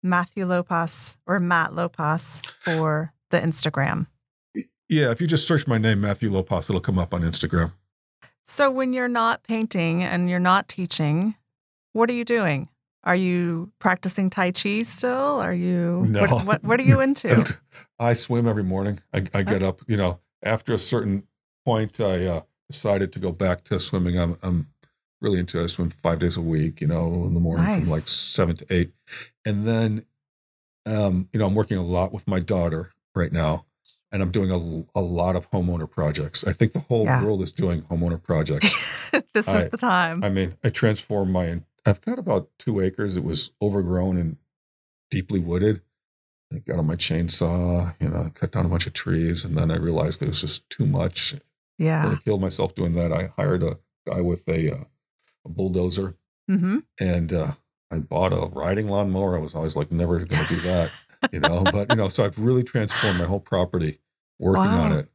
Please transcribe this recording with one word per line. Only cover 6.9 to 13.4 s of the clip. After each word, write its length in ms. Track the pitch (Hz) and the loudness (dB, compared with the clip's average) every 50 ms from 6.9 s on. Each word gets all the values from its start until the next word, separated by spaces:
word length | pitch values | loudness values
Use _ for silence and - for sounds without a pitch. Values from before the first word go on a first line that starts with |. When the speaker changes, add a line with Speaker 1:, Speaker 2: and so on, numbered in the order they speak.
| 98 90 | 0 0
Speaker 2:
up 140 | 87 85 - | 0 0 -2
on 80 | 90 85 | -2 0
Instagram. 500 | 82 80 - 95 - - 87 82 82 - _ _ _ _ _ _ _ _ _ - - _ _ _ | 0 0 0 -2 0 0 0 0 0 -4 _ _ _ _ _ _ _ _ _ -20 -20 _ _ _
Speaker 1:
So 260 | - - - 285 277 | -4 0 2 2 2
when 240 | 262 254 262 254 254 | 2 0 -2 0 0
you're 140 | 254 247 247 | 0 -2 0
not 320 | 240 233 226 226 247 - _ | 0 0 0 0 0 -2 _
painting 600 | - 226 220 220 220 - 190 165 165 165 175 180 | -4 -2 -2 -2 -2 0 0 0 0 0 0 0
and 260 | - - 175 180 180 | 0 0 0 0 0
you're 100 | 180 180 | 0 2
not 280 | 180 180 185 202 214 - | 4 4 4 4 2 -2
teaching, 680 | - - 180 175 - - 160 147 151 160 190 220 214 _ _ _ _ _ _ _ _ _ _ _ _ | -8 -8 -4 -2 0 0 2 2 2 2 0 -2 -4 _ _ _ _ _ _ _ _ _ _ _ _
what 160 | 220 226 233 | 0 0 2
are 40 | 247 | 0
you 100 | 240 240 | -4 -2
doing? 460 | 233 240 233 202 170 147 135 - - _ _ _ _ _ _ - | 0 0 2 2 0 0 -2 -4 -10 _ _ _ _ _ _ 0
Are 120 | 180 180 | 2 2
you 560 | 180 185 180 180 175 | 2 2 2 0 0